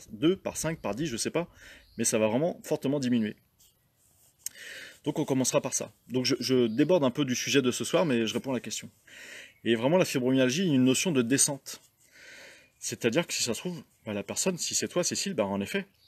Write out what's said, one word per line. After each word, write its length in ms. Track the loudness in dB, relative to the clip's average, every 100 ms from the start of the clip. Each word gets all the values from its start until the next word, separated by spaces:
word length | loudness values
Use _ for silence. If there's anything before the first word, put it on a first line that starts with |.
| -14
deux, 220 | -2 0
par 220 | 0 -4 -6
cinq, 220 | -6 -6
par 160 | -6
dix, 120 | -4 -4
je 100 | -4
sais 120 | -4
pas, 160 | -2 -4 -10 -20 -20 -16 -4
mais 60 |
ça 120 | 0 2
va 100 | 2
vraiment 300 | 2 0 -4
fortement 380 | -4 -2 0 0
diminuer. 360 | 2 2 0 -4 _ _ _ _ _ _ _ _ _ _ -16 -14 -16 -16 -16 -10
Donc 140 | -6 -4
on 80 | 0
commencera 340 | 0 2 2
par 140 | 0
ça. 180 | -6 -8 -14 -6
Donc 160 | -2
je, 120 | 0 0
je 280 | 2 2 4
déborde 360 | 2 4 4
un 60 | 2
peu 160 | 0 -2
du 80 |
sujet 260 | -2 0 2
de 100 | 2
ce 140 | 0
soir, 220 | 0 2 2
mais 200 | 2 0
je 60 |
réponds 200 | -2 -4
à 20 |
la 60 | -6
question. 280 | -6 -10 -12 _ _ -20 -18 -18 -20 _
Et 100 | 0
vraiment, 240 | 2 4 4
la 80 | 2
fibromyalgie, 580 | 0 2 4 4 2
une 200 | 2 4
notion 280 | 4 4 2
de 80 | 2
descente. 640 | 2 4 2 0 -10 -18 _ _ _ -20 -20 -20 -20 -20 _ _
C'est-à-dire 480 | -10 0 2 2 0
que 80 |
si 80 | -2
ça 100 | -2
se 60 | -4
trouve, 240 | -6 -10 -14 _ -8
bah, 80 |
la 80 | -6
personne, 340 | -6 -2 -2 -2
si 180 | -2
c'est 140 | -2 -2
toi, 160 | -2
Cécile, 300 | -2 -2 -4
bah, 100 | 0
en 160 | 0 0
effet, 240 | -2 -4 -6 _